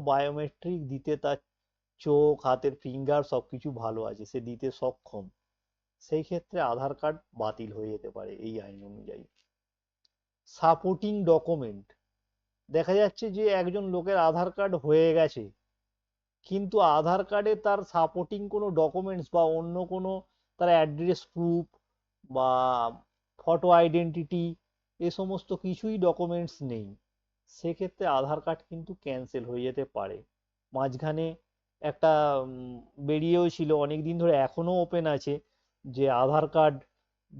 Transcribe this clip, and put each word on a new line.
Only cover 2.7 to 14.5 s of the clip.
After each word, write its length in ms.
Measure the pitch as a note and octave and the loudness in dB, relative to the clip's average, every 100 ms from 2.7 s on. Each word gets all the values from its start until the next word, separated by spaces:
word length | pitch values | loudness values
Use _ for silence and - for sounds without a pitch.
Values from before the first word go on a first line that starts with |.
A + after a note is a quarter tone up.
| C3 | -4
ফিঙ্গার 420 | C3+ C3 C3+ D3 C#3+ | -8 -6 0 0 0
সবকিছু 380 | C3 - C3 D3+ A#2+ | -4 -4 -10 -10 -6
ভালো 180 | A2+ A2 A2 | -6 -4 -6
আছে, 140 | G#2+ G#2+ | -8 -10
সে 80 | B2+ A#2 | -10 -8
দিতে 180 | A#2 C3 - | -8 -8 -4
সক্ষম, 440 | B2+ - - G#2+ F#2+ _ _ _ _ _ _ _ - | -6 -6 -12 -16 -16 _ _ _ _ _ _ _ -6
সেই 180 | D#3 | -6
ক্ষেত্রে 360 | D3+ F3 - F#3 C3+ | -4 -8 -6 -4 -2
আধার 220 | A#2+ C3+ C#3 | -2 -4 -4
কার্ড 180 | D3+ D#3+ _ A#2+ | -6 -6 _ -6
বাতিল 280 | A2 G#2+ A2 G#2+ | -6 -6 -10 -10
হয়ে 140 | G#2+ | -10
যেতে 160 | G#2+ A2 G2+ | -10 -12 -14
পারে 160 | G2+ G2 A2 | -14 -12 -12
এই 80 | A2 G2+ | -12 -12
আইন 140 | G2 G2+ | -18 -20
অনুযায়ী। 360 | G#2 G#2+ - - _ _ _ _ _ _ _ _ _ _ _ _ - | -20 -18 -18 -20 _ _ _ _ _ _ _ _ _ _ _ _ 0
সাপোর্টিং 560 | E3 D#3+ F#3 F3+ G#3 G#3 E3+ | 2 2 2 -2 -2 0 4
ডকুমেন্ট, 560 | D#3+ E3 E3 A#2+ G2+ G2 _ _ _ _ _ _ _ - D3 | 4 2 -4 -4 -12 -18 _ _ _ _ _ _ _ -4 -2
দেখা 180 | E3 G3 | 2 2
যাচ্ছে 240 | G#3 - A3+ F#3+ | 2 0 -8 0
যে 60 | G#3+ F#3+ | 0 2
একজন 220 | F3+ G3 G3 F3+ | 0 -2 -4 -4
লোকের 220 | F3 G3 D#3+ | 0 4 4
আধার 200 | D#3+ F3+ | 2 0